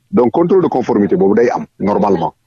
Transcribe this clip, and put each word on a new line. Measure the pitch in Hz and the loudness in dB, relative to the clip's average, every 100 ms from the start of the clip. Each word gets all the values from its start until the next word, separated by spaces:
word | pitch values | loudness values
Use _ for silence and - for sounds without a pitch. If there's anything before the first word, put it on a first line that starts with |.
| _ | _
Donc | 196 123 | 0 0
contrôle | 185 175 190 | 0 0 2
de | 156 | 0
conformité | 131 117 110 101 95 | -2 -2 0 0 2
boobu | 98 107 | 2 2
day | 120 | 0
am | - - - | -2 -8 -8
normalement. | 95 101 - 92 - - | -4 0 0 0 -4 -8